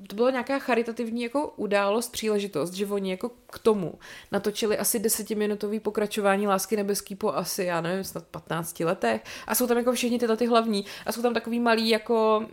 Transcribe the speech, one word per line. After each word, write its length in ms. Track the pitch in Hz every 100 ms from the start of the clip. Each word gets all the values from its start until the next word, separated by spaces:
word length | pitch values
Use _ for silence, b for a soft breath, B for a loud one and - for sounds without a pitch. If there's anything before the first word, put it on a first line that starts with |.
| 196
to 80 | 202
bylo 140 | 247
nějaká 300 | 262 254 277
charitativní 640 | 262 233 233 226 226 240
jako 300 | 233 277 302 -
událost, 560 | 208 202 202 220 233
příležitost, 640 | - 220 208 202 147 170
že 120 | 185 202
oni 260 | 202 190
jako 200 | 185 240 - -
k 80 | -
tomu 340 | 233 208 160 - B B B
natočili 460 | 202 208 202 214 214
asi 220 | 202 233
desetiminutový 800 | 214 220 202 208 208 208 208 214
pokračování 680 | 214 208 208 220 202 196 208
Lásky 280 | 190 - 214
nebeský 380 | 202 196 - 196
po 180 | 214 151
asi, 280 | 175 -
já 180 | 180 170
nevím, 220 | 165 190
snad 200 | 185 180 160
patnácti 540 | 160 - 160 165 - 165
letech. 360 | 185 233 220 B B B
A 80 | 220
jsou 120 | 247
tam 100 | 240
jako 140 | 240
všichni 280 | 240 240 240
tyhle 180 | 233 220
ty 80 | 240
hlavní. 380 | 233 226 202 202 B -
A 60 |
jsou 100 | 226
tam 120 | 240
takový 260 | 226 226 240
malý 300 | 240 226 220
jako, 540 | 214 220 226 220 214 226